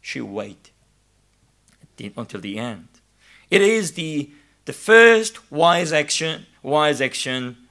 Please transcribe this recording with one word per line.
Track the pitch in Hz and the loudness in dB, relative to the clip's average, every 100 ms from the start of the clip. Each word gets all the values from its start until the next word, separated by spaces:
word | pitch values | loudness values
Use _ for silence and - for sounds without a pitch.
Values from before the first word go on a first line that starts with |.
She | - 135 | -12 -12
waited | 110 101 101 95 _ _ _ _ _ _ _ _ _ _ _ _ _ - | -10 -10 -12 -16 _ _ _ _ _ _ _ _ _ _ _ _ _ -18
until | 101 110 110 101 | -16 -14 -14 -12
the | 95 101 | -12 -10
end. | 120 101 - _ _ _ _ - _ | -10 -12 -20 _ _ _ _ -20 _
It | 180 | 2
is | 202 220 180 | 2 2 -2
the, | - 160 151 143 - _ _ - | -8 -6 -6 -8 -14 _ _ -16
the | - | -12
first | - 226 233 220 220 - _ | 4 8 8 6 0 -10 _
wise | 147 165 170 170 | 0 2 2 0
action, | 156 147 - 165 156 - _ | -2 -2 -4 -6 -8 -16 _
wise | 135 151 151 131 | -2 0 0 0
action | 131 - 135 127 123 120 _ | -2 -4 -6 -6 -8 -12 _